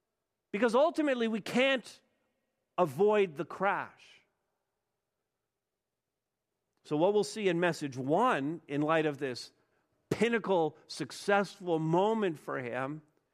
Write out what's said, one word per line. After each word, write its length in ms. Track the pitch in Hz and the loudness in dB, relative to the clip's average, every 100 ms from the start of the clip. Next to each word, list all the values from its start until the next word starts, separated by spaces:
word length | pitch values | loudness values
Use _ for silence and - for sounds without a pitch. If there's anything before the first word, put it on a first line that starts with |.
| _ _ _ _ _ | _ _ _ _ _
Because 240 | 202 240 240 | 0 2 4
ultimately 500 | 320 311 302 247 226 | 2 2 0 0 0
we 140 | 220 | -2
can't 600 | - 233 269 262 - - _ _ _ _ _ _ _ - | -2 0 2 0 -4 -20 _ _ _ _ _ _ _ -2
avoid 600 | 175 135 208 208 190 147 | -2 2 2 4 0 -4
the 80 | |
crash. 440 | 165 - 196 170 113 - - - _ _ _ _ _ _ _ _ _ _ _ _ _ _ _ _ _ _ _ _ _ _ _ _ _ _ | -12 -4 -4 -2 -8 -16 -20 -20 _ _ _ _ _ _ _ _ _ _ _ _ _ _ _ _ _ _ _ _ _ _ _ _ _ _
So 120 | - 151 | -6 0
what 180 | 185 | 2
we'll 100 | 208 | 2
see 240 | 202 220 196 | 0 -2 0
in 100 | 170 | 2
message 380 | 175 - 143 127 | 0 -2 -6 -6
one, 640 | 131 170 254 165 139 165 - | -2 2 2 0 -2 -6 -6
in 140 | 143 | -2
light 240 | 160 160 156 | 2 2 0
of 120 | 135 | -2
this 320 | 139 120 - _ _ _ _ _ _ | -6 -8 -14 _ _ _ _ _ _
pinnacle, 680 | - 226 233 180 185 156 - - | 0 0 0 2 2 2 -4 -14
successful 920 | - 147 - - 202 190 - 180 160 | -10 -10 -6 2 2 2 -6 -2 0
moment 580 | 160 175 208 226 196 151 | 2 2 2 2 -2 -4
for 220 | - 139 | -8 -8
him, 420 | 123 123 135 156 - _ _ | -6 -6 -6 -8 -16 _ _